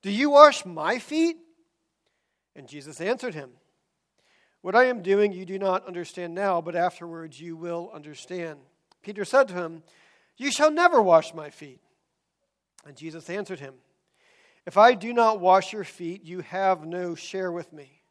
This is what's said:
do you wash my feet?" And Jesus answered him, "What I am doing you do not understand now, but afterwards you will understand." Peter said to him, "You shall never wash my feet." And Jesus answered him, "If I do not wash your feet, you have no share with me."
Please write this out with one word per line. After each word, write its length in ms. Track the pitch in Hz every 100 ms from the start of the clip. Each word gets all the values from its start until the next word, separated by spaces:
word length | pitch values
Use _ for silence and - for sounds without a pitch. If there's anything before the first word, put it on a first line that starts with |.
do 80 | 190
you 180 | 202 285
wash 380 | 285 294 - 185
my 320 | 160 156 240
feet?" 400 | - 302 330 330 _ _ _ _ _ _ _ _ _ _ _
And 140 | - 131
Jesus 320 | 147 143 156
answered 320 | 175 254 247
him, 240 | 156 131 123 _ _ _ _ _ _ _ _ _ _
"What 140 | 175
I 100 | 214
am 160 | 254 240
doing 320 | 180 196 208
you 140 | 180 185
do 120 | 190
not 280 | 196 185 185
understand 480 | 175 165 - 175
now, 260 | 170 196 180
but 160 | 160 170
afterwards 640 | 180 - 170 165 160 131
you 160 | 170 165
will 340 | 170 170 180
understand." 680 | 190 151 143 - 180 165 147 135 _ _ _
Peter 240 | - 208
said 240 | 196 262 262
to 60 |
him, 280 | 180 165 165 _ _ _ _ _ _
"You 140 | 269
shall 200 | 247 302
never 300 | 311 349 302
wash 320 | 196 165 156
my 160 | 165 151
feet." 320 | - 147 127 _ _ _ _ _ _ _ _ _ _
And 100 | 147
Jesus 360 | 135 160 160 156
answered 300 | 185 190 180
him, 200 | 139 131 _ _ _ _ _ _ _ _ -
"If 100 | 190
I 160 | 226
do 220 | 240 220
not 260 | 240 226 214
wash 320 | 180 185 185
your 120 | 214
feet, 400 | 180 - 175 190
you 160 | 165 180
have 440 | 160 185 196 180
no 300 | 156 175 180
share 360 | 160 - 190 185
with 220 | 170 -
me." 300 | 156 139 _ _